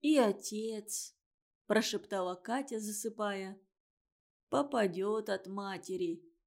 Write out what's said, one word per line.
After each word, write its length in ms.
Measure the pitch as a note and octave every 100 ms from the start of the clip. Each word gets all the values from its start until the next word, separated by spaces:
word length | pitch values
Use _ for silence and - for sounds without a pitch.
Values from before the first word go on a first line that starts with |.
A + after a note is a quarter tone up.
И 160 | C#4+ D4+
отец», — 960 | A3+ G3 - G#3+ A3+ A3 G#3 - - _ _ _ _ _ _
прошептала 680 | G#3+ - G#3 - G3 F3+
Катя, 440 | F3+ - A#3+ C#4 A3+
засыпая. 800 | G#3+ G#3 A3+ A3 G#3 G3 F#3+ F#3+ _ _ _ _ _ _ _ _ _
«Попадет 800 | C4+ C#4+ C4+ G3+ F3 G3 A3 G#3+
от 160 | F#3+ F#3
матери», — 760 | G3 G3+ F#3 F3+ F#3 F3 E3+ - _